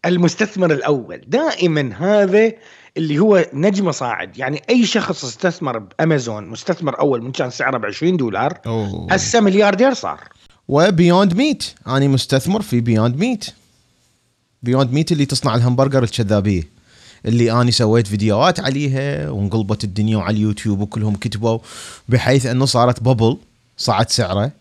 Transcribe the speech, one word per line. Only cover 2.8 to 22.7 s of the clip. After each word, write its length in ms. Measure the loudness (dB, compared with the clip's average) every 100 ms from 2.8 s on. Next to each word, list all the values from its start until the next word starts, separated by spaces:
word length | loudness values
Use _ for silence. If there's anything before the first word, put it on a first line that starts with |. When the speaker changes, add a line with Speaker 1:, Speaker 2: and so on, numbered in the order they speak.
| -12 -6
Speaker 1:
اللي 220 | -2 2
هو 280 | 4 4 2
نجم 400 | 0 0 2 -2
صاعد. 460 | -2 -6 -6 -8 -8
يعني 240 | -6 -6 0
أي 160 | 2 2
شخص 380 | 0 -2 -6
استثمر 540 | -8 -2 -4 -2 -6 -6
بأمازون، 680 | -10 -2 0 0 -2 -10 -10
مستثمر 520 | -10 -6 -4 -4 -2
أول 240 | 0 0
من 100 | -4
كان 180 | -6 -6
سعره 280 | -4 -4 -2
بعشرين 380 | -6 -2 -2 0
دولار، 420 | -2 -2 -4 -4 -6
Speaker 2:
أوه. 400 | -4 -4 -6 -2
Speaker 1:
هسه 300 | -2 2 2
ملياردير 540 | 4 4 2 4 2
صار. 260 | 2 -6 -10 -14 _ _ _ -2
Speaker 2:
وبيوند 680 | 2 4 4 4 6 4
ميت، 300 | 2 0 -2 -6 -12 -4
أنا 200 | 0 2
مستثمر 540 | 2 2 0 0 -4
في 180 | 0 -2
Beyond 360 | 2 2 2 0
ميت. 300 | -2 -4 -8 -18 _ _ _ _ _ _ _ _ _ _
Beyond 300 | -2 0 2
ميت 200 | 0 0
اللي 140 | 0 0
تصنع 280 | 0 0
الهمبرجر 480 | 0 0 2 2 2
الكذابية، 600 | 0 -2 0 0 2 -2 -4 _ _ _ -20 -10 -2
اللي 260 | 2 2
أنا 180 | 4 2
سويت 360 | 2 4 2 2
فيديوهات 540 | 0 0 2 2 0
عليها 680 | -4 -2 -2 -2 -4 -6 -6
وانقلبت 540 | -4 -2 -2 -2 -4
الدنيا 320 | -4 -2 0 0
وعلى 200 | 0 0
اليوتيوب 440 | 0 -2 -2 -2
وكلهم 360 | -4 -4 -2 -2
كتبوا، 420 | -6 -4 -2 -2 -6 -20 -18 -18 -2
بحيث 380 | 0 2 2 2
أنه 180 | 0
صارت 360 | 2